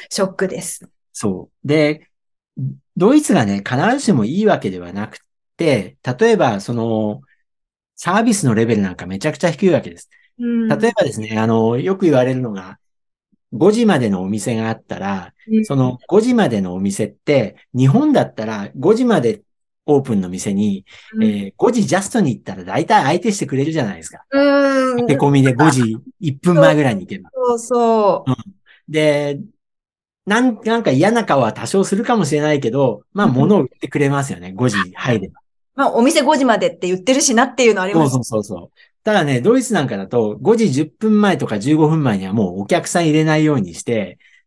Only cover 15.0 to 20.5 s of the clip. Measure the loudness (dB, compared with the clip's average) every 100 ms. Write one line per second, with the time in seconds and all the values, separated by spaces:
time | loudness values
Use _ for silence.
15 | -6 -8 -10 _ -2 -2 0 0 0 -2
16 | 0 2 2 2 2 0 -4 -4 -4 -2
17 | -6 -6 0 0 0 -6 _ 2 4 4
18 | 4 2 0 -4 -8 -8 -10 -2 0 2
19 | 2 2 0 -4 _ _ _ _ 0 0
20 | 2 -2 -2 -6 -4